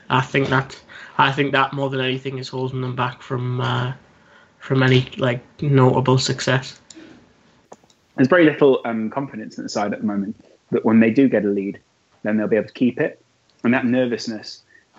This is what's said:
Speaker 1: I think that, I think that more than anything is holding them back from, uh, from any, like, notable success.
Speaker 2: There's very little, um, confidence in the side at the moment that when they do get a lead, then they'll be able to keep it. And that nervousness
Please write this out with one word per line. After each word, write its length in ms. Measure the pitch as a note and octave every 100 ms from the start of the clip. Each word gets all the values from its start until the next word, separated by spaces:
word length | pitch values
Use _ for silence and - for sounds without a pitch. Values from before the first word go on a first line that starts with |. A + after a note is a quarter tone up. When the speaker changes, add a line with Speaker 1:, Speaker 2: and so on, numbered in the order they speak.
| _
Speaker 1:
I 100 | B2+
think 280 | C3 C#3+ C3+
that, 300 | C3 C3 - _ - - -
I 140 | C#3
think 200 | C3+ C#3
that 200 | C3+ C3+
more 180 | C#3+ C#3
than 100 | C3+
anything 380 | C3 C3 C3+ C3
is 100 | B2+
holding 320 | B2+ C3 B2+
them 160 | B2+ B2
back 260 | B2+ -
from, 380 | - C3 B2 B2
uh, 320 | B2 B2 B2 C3+ _ _ _ _ _ _
from 240 | - C3
any, 280 | C3 B2+ B2+ -
like, 240 | C3 A#2+ - _
notable 560 | D3 C#3 B2+ B2+ B2+ C3
success. 600 | - C3 - B2+ - - _ - - - _ _ _ _ _ - _ _ _ -
Speaker 2:
There's 120 | C3
very 160 | F3+
little, 360 | D#3 D3 C#3+ B2+
um, 260 | B2 A2+ A2
confidence 480 | - C#3 A2 A2 -
in 60 |
the 40 | G#2+
side 240 | A2+ G#2
at 80 | G2+
the 60 | G#2+
moment 300 | G2+ G2 - _ _ _
that 140 | -
when 160 | A2+ A2
they 100 | A2+
do 180 | A#2 C3+
get 160 | A#2+
a 40 | G2+
lead, 320 | G2+ G2 - _ _ _ _
then 140 | G#2+ G#2+
they'll 120 | G#2+
be 80 | A2
able 120 | G2+
to 60 |
keep 260 | - B2 -
it. 200 | D#3 - _ _ _ _
And 100 | A#2
that 120 | B2+ B2
nervousness 760 | B2+ B2 A2 - G#2+ - - _ _ _